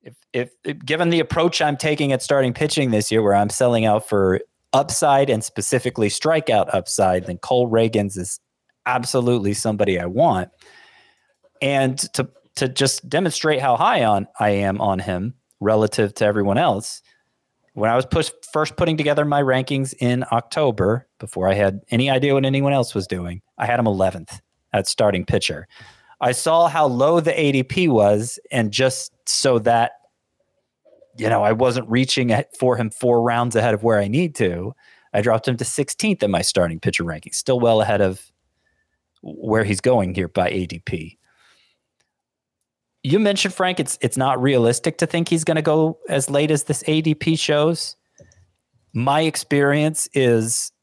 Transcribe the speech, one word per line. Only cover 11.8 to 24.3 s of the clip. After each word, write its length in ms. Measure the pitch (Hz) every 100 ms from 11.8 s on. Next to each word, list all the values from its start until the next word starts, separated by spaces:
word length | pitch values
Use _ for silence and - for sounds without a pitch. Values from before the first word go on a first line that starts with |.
| 131 131 -
to, 160 | - 131 _ _ -
to 120 | 135
just 400 | 131 139 - 131
demonstrate 540 | 139 185 - 160 143
how 160 | 135 117
high 260 | 196 220
on 240 | 113 101 104 -
I 100 | 107
am 320 | 101 98 95
on 180 | 101 95
him 340 | 92 90 107 - _ _
relative 540 | 101 110 107 - 104 -
to 100 | 104
everyone 320 | 104 101 107
else, 440 | 170 101 - - _ _ _ _ _ _ _
when 160 | - 110
I 60 | 120
was 100 | 131
push-, 260 | 165 156 - -
first 240 | 151 151 -
putting 220 | 170 156
together 280 | 147 147 147
my 160 | 143
rankings 520 | 135 131 127 139 135 -
in 260 | 123 123 -
October, 760 | 117 - - 147 107 95 120 _ _
before 280 | - - 92
I 40 |
had 280 | 98 98 101 _
any 200 | 120 135
idea 240 | 131 143
what 120 | 139 135
anyone 280 | 139 139
else 200 | 139 120
was 140 | 104 95
doing, 340 | 92 87 87 _ -
I 80 | 110
had 140 | 120
him 80 | 113
eleventh 540 | 98 95 90 80